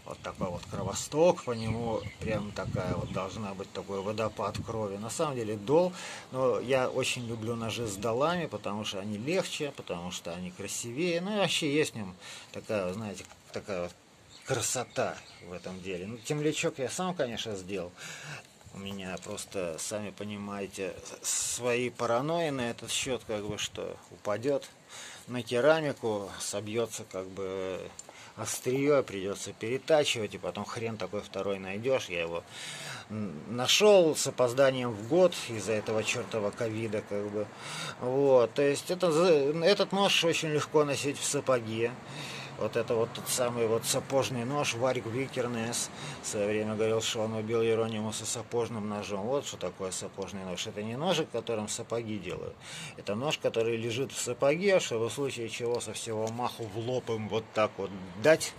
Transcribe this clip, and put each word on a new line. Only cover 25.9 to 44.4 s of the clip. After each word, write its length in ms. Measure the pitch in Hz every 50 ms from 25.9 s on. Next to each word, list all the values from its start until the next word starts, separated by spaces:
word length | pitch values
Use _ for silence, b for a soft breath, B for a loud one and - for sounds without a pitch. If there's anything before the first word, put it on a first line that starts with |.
| 123 - - 117 107 101 98 92 90 -
собьётся, 640 | - - - 104 107 107 107 117 117 110 - - 107 -
как 160 | - 95 95
бы, 520 | 92 95 92 98 92 95 95 92 95 92 90 92 90 - - - B B B B B B
остриё, 680 | - 110 110 - - - 131 127 139 139 143 147 135 120
придётся 480 | - 95 98 92 101 98 90 - 104
перетачивать, 840 | 95 - 104 110 123 131 - - 160 151 143 - - 120 104 98 95
и 20 |
потом 260 | 92 - 87 87 104 101
хрен 320 | - - 120 113 113 113
такой 240 | 104 - 92 101 104
второй 400 | 98 - - 95 95 101 98 95
найдёшь. 480 | 95 92 95 104 113 131 131 123 -
Я 140 | - 90 85
его 220 | 85 85 85 85 - B B B B B B B B B B B B -
н-, 240 | 104 107 104 95 76 73 76 -
нашёл 680 | 110 120 127 120 - - 202 208 208 190 175 156 143
с 100 | - -
опозданием 680 | 139 - - 127 123 120 131 139 135 131 131 123 123
в 180 | 113 101 107 113
год 240 | 147 180 185 175 180 - - -
из-за 240 | 117 110 90 98 110
этого 280 | 107 101 - 110 110
чёртова 500 | 104 - - 123 107 92 - 113 101 104
ковида, 520 | 101 - 120 113 110 110 113 110 104 107 101 -
как 200 | 101 101 101 104
бы. 160 | 104 107 104 101 B B B B B B B B B -
Вот, 540 | 127 123 131 139 143 139 131 127 117 113 -
то 80 | -
есть 280 | 143 143 143 131 - -
это 220 | 175 180 185 175
за-, 420 | 151 156 175 190 165 147 135 139 151 165 165
этот 260 | 180 202 196 196 -
нож 320 | 190 196 202 185 - - -
очень 260 | 170 151 - 160 160 151
легко 320 | 147 - - - 151 147
носить 340 | 143 139 120 - 143 139 -
в 60 | -
сапоге. 680 | - - 143 135 - 131 123 113 110 110 110 117 120 123 - B B B B B B B B B B B -
Вот 160 | - 110 -
это 180 | 120 110 - 123
вот 180 | 110 117 117 -
тот 140 | - -
самый 380 | - - - 127 120 120 120 117
вот 200 | 107 113 117 -
сапожный 600 | - - 135 - - 143 135 123 - 135 123